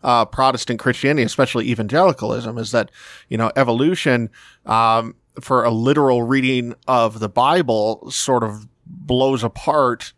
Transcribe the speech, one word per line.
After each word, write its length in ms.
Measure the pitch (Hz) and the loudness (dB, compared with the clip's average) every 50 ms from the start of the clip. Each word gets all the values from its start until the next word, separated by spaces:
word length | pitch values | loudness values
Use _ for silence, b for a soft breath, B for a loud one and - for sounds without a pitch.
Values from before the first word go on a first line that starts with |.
| - | 0
uh, 220 | - 123 120 113 | 2 2 2 2
Protestant 560 | 107 - - 131 131 131 120 - - 131 110 | 0 0 0 0 0 0 -2 -4 -6 -6 -2
Christianity, 440 | - 135 120 - - 135 147 151 123 | 0 -2 -2 0 0 0 2 2 0
especially 460 | 104 - - 135 123 - 123 113 123 | -2 0 0 -2 0 0 -4 -2 -2
evangelicalism, 880 | 120 107 113 104 127 156 180 190 160 - - 110 117 117 120 113 110 120 | -2 -2 -4 -2 0 2 2 2 2 0 -4 -6 -6 -6 -6 -8 -8 -8
is 140 | 110 104 - | -8 -2 -2
that, 180 | 117 107 - B B B B B B B B | -2 -2 -2 B B B B B B B B
you 100 | - 110 | -4 -2
know, 120 | 113 110 - | -2 -2 2
evolution, 720 | 135 135 120 117 117 135 156 185 170 - 151 127 120 117 107 B B B B B B B | 0 2 2 2 2 2 0 0 0 0 0 0 0 0 -4 B B B B B B B
um, 480 | - 110 110 113 113 113 113 113 113 - _ _ _ _ - | -2 0 2 4 4 2 2 0 -2 -10 _ _ _ _ -18
for 240 | 135 - 131 123 113 | -6 0 0 2 2
a 60 | 117 | 2
literal 520 | 117 110 113 127 147 151 143 135 127 120 117 | 0 0 2 2 2 4 4 2 2 2 2
reading 520 | 117 131 135 127 131 131 127 120 120 113 _ _ | 0 0 0 2 0 0 -2 -2 -4 -10 _ _
of 340 | - 135 123 117 110 107 113 | 0 2 2 2 0 0 -4
the 80 | 107 101 | -8 -4
Bible 840 | - - 123 139 160 185 170 123 113 110 104 107 113 - - - | 0 0 2 2 2 2 2 0 0 0 0 0 -2 -4 -8 -10
sort 320 | 120 - - - 131 123 113 | -8 -6 -2 0 0 0 0
of 240 | 110 104 107 107 117 _ _ _ | -2 -6 -8 -14 -20 _ _ _
blows 560 | - - - - - 127 127 131 135 135 123 113 | -20 -20 -18 -4 -2 0 2 2 2 2 0 -2
apart 680 | - - - - - 147 151 139 123 120 - - - _ | -4 -6 -6 -4 -2 2 2 2 2 0 -2 -8 -18 _